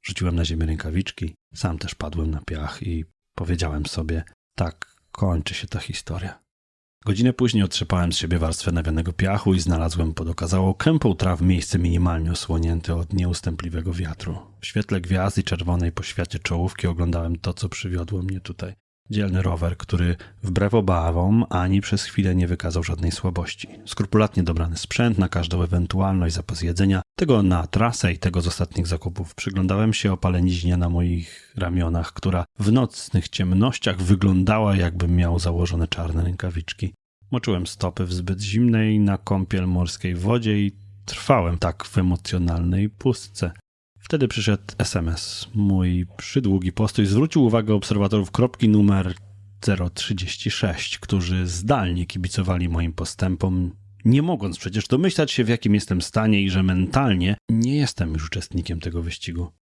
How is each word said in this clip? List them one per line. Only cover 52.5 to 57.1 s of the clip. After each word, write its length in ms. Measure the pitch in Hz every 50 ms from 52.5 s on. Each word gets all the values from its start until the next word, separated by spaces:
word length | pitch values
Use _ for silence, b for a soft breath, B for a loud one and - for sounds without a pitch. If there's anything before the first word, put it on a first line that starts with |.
| 92 87 90 85
moim 240 | 82 82 85 85 82
postępom, 800 | - 92 - - - 101 92 92 - - 95 92 92 90 87 - - - - - - -
nie 160 | 110 123 139
mogąc 360 | 147 - 175 110 101 98 87
przecież 300 | - - 95 92 107 101
domyślać 440 | - - 135 175 190 - - 156 135
się, 120 | - - 120
w 60 | 107
jakim 260 | 120 113 - 107 104
jestem 260 | 104 - - 95 90
stanie 400 | - - - 110 110 110 107 101
i 80 | 98 95
że 140 | 90 95 92
mentalnie 760 | 92 92 92 185 - - 135 139 123